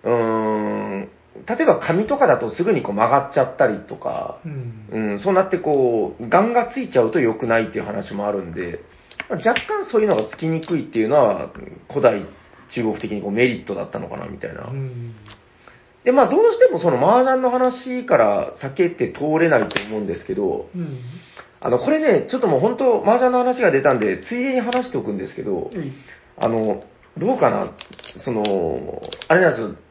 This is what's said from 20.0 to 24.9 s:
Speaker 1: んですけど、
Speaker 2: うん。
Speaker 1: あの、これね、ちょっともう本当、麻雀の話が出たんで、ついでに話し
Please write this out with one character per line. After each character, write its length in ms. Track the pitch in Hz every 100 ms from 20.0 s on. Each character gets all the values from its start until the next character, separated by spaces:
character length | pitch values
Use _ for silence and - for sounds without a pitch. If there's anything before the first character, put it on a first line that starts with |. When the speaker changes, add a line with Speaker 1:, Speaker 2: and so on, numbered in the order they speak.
Speaker 1:
ん 60 | 98
で 100 | 85
す 80 |
け 100 | -
ど、 340 | 95 95 64 -
Speaker 2:
う 40 | 180
ん。 220 | 160 131 123 165 - - - _
Speaker 1:
あ 80 | -
の、 100 | 123
こ 120 | -
れ 80 | 311
ね、 280 | 311 226 -
ち 40 | 254
ょ 20 |
っ 20 |
と 80 | 214
も 80 | 135
う 40 |
本 180 | 208 247
当、 240 | 262 220
麻 160 | 202 240
雀 120 | 254
の 80 | 247
話 220 | 247 254
が 100 | 202
出 120 | 135
た 100 | 139
ん 80 | 127
で、 240 | 104 92 -
つ 80 |
い 80 | 240
で 120 | 262
に 60 | 254
話 260 | 220 247
し 60 | 247